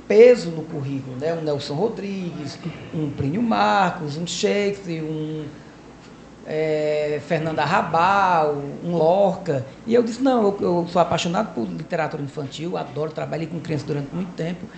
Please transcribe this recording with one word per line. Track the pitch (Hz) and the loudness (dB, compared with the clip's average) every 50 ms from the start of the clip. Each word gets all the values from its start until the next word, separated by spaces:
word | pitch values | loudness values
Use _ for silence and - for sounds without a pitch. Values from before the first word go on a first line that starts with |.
| - - | -2 4
peso | 202 214 233 247 247 208 170 170 | 10 10 12 12 10 8 4 -4
no | 165 160 147 | -6 -6 -8
currículo, | 160 170 151 135 135 139 135 135 131 127 | -8 -6 -6 -6 -4 -6 -6 -6 -8 -8
né? | 127 139 160 170 | -6 -4 -4 -2
Um | 165 156 | -2 -2
Nelson | 151 147 135 - - 143 | -2 -2 -4 -4 -4 -4
Rodrigues, | 147 196 233 220 - 196 202 196 196 185 170 147 - 147 139 - - - 170 - - - - - | -2 -2 -2 -2 -4 -8 -6 -6 -6 -6 -6 -8 -8 -10 -10 -10 -10 -10 -10 -10 -10 -12 -10 -6
um | 170 156 143 | -4 -4 -4
Plínio | 120 - 139 135 156 208 240 | -4 -4 -4 -2 -2 0 0
Marcos, | 226 214 202 202 208 208 202 190 175 175 175 156 147 139 | 2 2 2 4 4 4 4 2 2 0 -2 -6 -8 -8
um | 156 175 | -6 -6
Shakespeare, | 170 - - - 196 196 202 202 196 202 - - 175 165 160 156 | -6 -4 0 0 0 2 2 0 0 -2 -4 -6 -8 -8 -6 -6
um, | 156 156 156 156 156 156 156 151 135 - - - - - - - - - - - - - - - - - - - | -6 -6 -6 -6 -6 -6 -8 -8 -10 -12 -16 -18 -20 -20 -20 -20 -20 -20 -20 -20 -20 -20 -20 -20 -20 -20 -16 -10
é, | - 156 156 156 156 156 151 151 151 151 151 151 151 151 147 139 - | -6 -2 -2 0 0 0 0 0 0 0 0 0 0 -2 -4 -4 -2
Fernando | 175 156 156 165 156 151 | -2 -2 -2 -2 -2 0
Arrabal, | 151 143 180 214 220 165 160 165 170 185 202 202 196 185 180 165 156 151 147 143 139 143 143 147 165 | 0 2 2 2 2 2 2 4 4 4 4 4 4 4 4 4 4 2 0 -2 -4 -8 -8 -8 -6
um | 170 175 | -2 0
Lorca. | 165 156 160 180 196 202 190 180 - - 170 147 135 123 - - - - | 2 4 4 4 6 4 2 2 0 -2 -2 -2 -2 -4 -6 -12 -10 -2
E | 226 220 | 2 4
eu | 247 233 | 4 4
disse, | 226 226 - 262 | 2 0 0 2
"Não, | 277 262 240 214 | 4 4 4 4
eu, | 202 196 - 208 | 2 2 2 0
eu | 190 175 175 170 175 | 0 2 0 0 0
sou | - 180 165 | 2 2 2
apaixonado | - 175 165 - 180 170 202 220 220 - | 2 2 -2 -2 0 0 -2 -2 -2 -4
por | 247 226 190 | -6 -4 -4
literatura | 175 165 160 - 180 160 156 151 156 151 143 | -4 -8 -8 -6 -4 -2 -2 -2 -4 -6 -8
infantil, | 131 - 151 143 131 - - 151 175 185 170 | -8 -6 -8 -8 -8 -8 -8 -8 -6 -4 -6
adoro, | 156 139 127 143 151 160 | -6 -6 -6 -6 -6 -6
trabalhei | 156 - 147 143 147 151 165 | -6 -6 -8 -6 -4 -6 -6
com | 156 165 165 | -6 -6 -8
criança | 139 - 160 143 - | -6 -4 -4 -4 -4
durante | - 151 143 139 135 - | -4 -4 -4 -6 -6 -6
muito | 170 190 185 - | -8 -8 -8 -6
tempo." | - 160 165 180 175 - - - | -6 -6 -6 -6 -8 -12 -16 -16